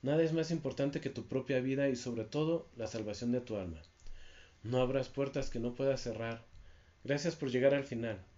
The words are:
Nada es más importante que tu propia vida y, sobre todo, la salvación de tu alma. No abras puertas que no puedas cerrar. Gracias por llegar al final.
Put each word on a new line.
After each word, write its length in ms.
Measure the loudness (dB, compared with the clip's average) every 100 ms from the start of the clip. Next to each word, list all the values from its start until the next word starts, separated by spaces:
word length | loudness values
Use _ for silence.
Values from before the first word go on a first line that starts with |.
Nada 200 | 4 4
es 100 | 6
más 180 | 4 2
importante 500 | 0 -2 0 0 0
que 100 | -4
tu 160 | -4 -2
propia 340 | -4 0 0
vida 280 | 2 2 2
y, 80 | 2
sobre 280 | -2 -4
todo, 440 | -2 0 2 0 -2 -8
la 100 | -6
salvación 460 | -4 -4 -2 2
de 80 | 0
tu 160 | 0 -4
alma. 260 | -4 -8 -14 _ -12 -10 -12 -18 -20 -12
No 180 | -2 2
abras 280 | 4 2 -2
puertas 420 | -2 -2 0 -2
que 80 | -2
no 160 | -2
puedas 260 | 0 2 2
cerrar. 440 | -2 -4 -4 -6 -10 -20 -20 -20 -20 -16
Gracias 320 | -2 0 0 -2
por 140 | 0
llegar 240 | 4 6
al 100 | 4
final. 340 | 0 -4 -4 -6 -10